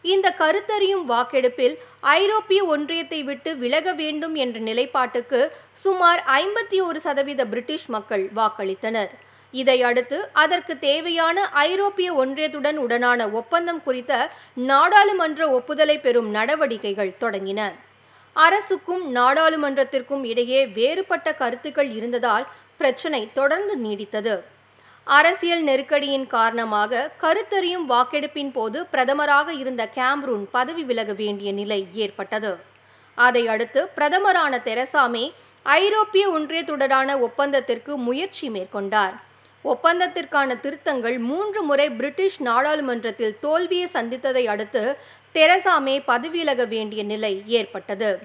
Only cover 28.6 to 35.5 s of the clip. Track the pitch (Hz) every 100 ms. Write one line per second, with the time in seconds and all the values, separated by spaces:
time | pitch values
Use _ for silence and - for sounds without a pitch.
28.6 | 226 262 339 254 254 285 294 285 302 302
29.6 | 262 247 220 262 254 285 269 214 196 247
30.6 | 254 330 269 233 214 202 214 202 202 202
31.6 | 202 208 190 196 208 - 196 214 208 175
32.6 | - _ _ _ _ - 247 240 233 220
33.6 | 233 277 349 - 294 370 403 359 302 247
34.6 | 233 226 269 302 254 233 269 - -